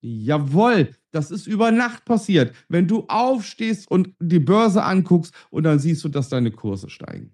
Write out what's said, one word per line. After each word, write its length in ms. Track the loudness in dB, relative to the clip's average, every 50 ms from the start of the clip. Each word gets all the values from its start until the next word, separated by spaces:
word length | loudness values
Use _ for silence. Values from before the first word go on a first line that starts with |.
| -10
Jawohl, 880 | -10 -10 -8 -4 -2 -2 0 0 0 2 2 2 4 4 2 2 0 -2 _ _ _ _
das 180 | -8 -6 -6
ist 160 | -8 -12 -8
über 240 | -6 -2 0 2 2
Nacht 340 | 2 2 0 -2 -6 -10 _
passiert. 500 | -2 -2 -2 0 2 2 2 2 2 -2 -14 _ _
Wenn 200 | 0 0 2 2
du 160 | 0 -2 -2
aufstehst 800 | -2 -2 -2 0 0 0 -2 -4 -10 -10 _ -4 -4 -4 -6 -6 _
und 200 | 0 0 0 0 -4 _
die 220 | -4 2 2 2
Börse 420 | 4 4 2 4 4 4 2 2 0
anguckst 500 | 2 0 0 2 2 2 2 2 -2 _ -20 -20 _
und 140 | -6 -2 0
dann 160 | 2 2 2
siehst 260 | 2 0 -2 -2 -4
du, 40 | -6
dass 200 | -4 -4 -4 -2
deine 220 | -2 -2 -2 -2
Kurse 400 | -4 -6 -8 -8 -8 -8 -10 -16
steigen. 400 | -18 -18 -18 -16 -16 -16 -16 -18